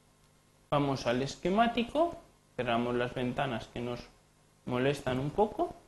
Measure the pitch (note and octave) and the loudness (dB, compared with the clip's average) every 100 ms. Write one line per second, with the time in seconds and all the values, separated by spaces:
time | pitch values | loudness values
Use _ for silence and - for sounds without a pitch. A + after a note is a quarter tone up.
0 | _ _ _ _ _ _ - D3 C#3+ C3+ | _ _ _ _ _ _ -2 0 2 0
1 | B2 B2 C#3 - F3 G3+ A#3 A#3+ A#3 D4 | 0 0 0 -2 0 4 2 2 0 2
2 | E4+ - - _ _ - A#2+ A#2 A#2+ A#2+ | 2 0 -16 _ _ -4 0 2 2 0
3 | B2 C3 B2 B2 C#3 A2+ - - A#2+ B2+ | 0 -2 -2 -2 -2 -4 -6 -8 -6 -8
4 | - - _ _ _ _ - B2 C3 C#3+ | -10 -20 _ _ _ _ -4 0 2 0
5 | - B2+ D3 E3+ A3 - F4+ - | -2 -2 -2 0 0 0 -4 -4